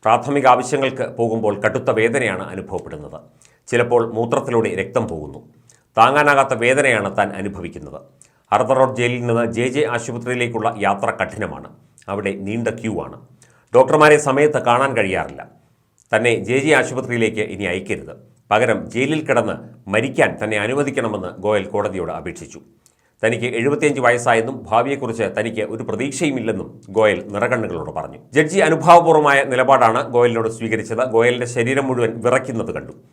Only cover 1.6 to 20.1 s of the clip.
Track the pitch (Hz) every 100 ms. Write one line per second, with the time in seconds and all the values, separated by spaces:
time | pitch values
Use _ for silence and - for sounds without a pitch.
1.6 | 107 127 - 110 113 135 117 92 92 92
2.6 | 95 92 - 76 71 76 - _ _ _
3.6 | - 120 117 123 113 113 117 131 131 120
4.6 | 107 90 95 127 110 82 73 73 - _
5.6 | _ _ _ - 117 143 147 139 135 127
6.6 | 120 135 139 113 101 98 101 92 101 95
7.6 | 85 - 73 71 - _ _ _ _ 104
8.6 | 107 131 131 113 120 123 120 117 113 107
9.6 | 123 131 143 120 117 120 120 123 120 117
10.6 | 110 110 98 98 110 - 95 110 95 69
11.6 | 67 - _ _ - 101 101 98 98 113
12.6 | 117 117 113 92 69 - - _ _ _
13.6 | _ 120 131 156 151 147 147 135 147 139
14.6 | 120 120 139 117 98 92 71 69 - _
15.6 | _ _ _ _ _ 110 117 110 98 131
16.6 | 143 143 120 127 120 120 113 107 98 92
17.6 | 98 92 95 101 - - _ _ _ 107
18.6 | 117 107 80 113 139 156 - 120 110 85
19.6 | - - - 101 131